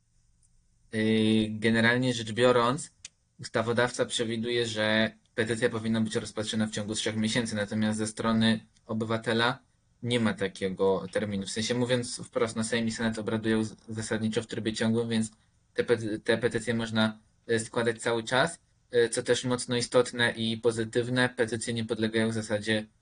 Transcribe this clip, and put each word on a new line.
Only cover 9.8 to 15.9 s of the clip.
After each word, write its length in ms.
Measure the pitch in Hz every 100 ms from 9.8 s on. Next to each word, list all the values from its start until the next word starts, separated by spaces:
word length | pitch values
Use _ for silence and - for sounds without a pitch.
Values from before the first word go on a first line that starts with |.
| _ _
nie 180 | 120 120
ma 140 | 110
takiego 720 | 92 95 - 98 92 95 95 -
terminu. 340 | 104 104 101 95
W 40 |
sensie, 240 | - 107
mówiąc 460 | 123 123 123 120 -
wprost, 320 | 117 - 113 113
no, 80 |
Sejm 220 | 110 117 113
i 40 |
Senat 280 | 110 113 113
obradują 460 | 107 110 110 110
z-, 120 | 110 - -
zasadniczo 540 | 113 110 113 110 113
w 40 | 113
trybie 260 | 117 107
ciągłym, 360 | 110 113 113 117
więc 220 | 113 110 - _ _ _
te 100 | -
pety-, 340 | 117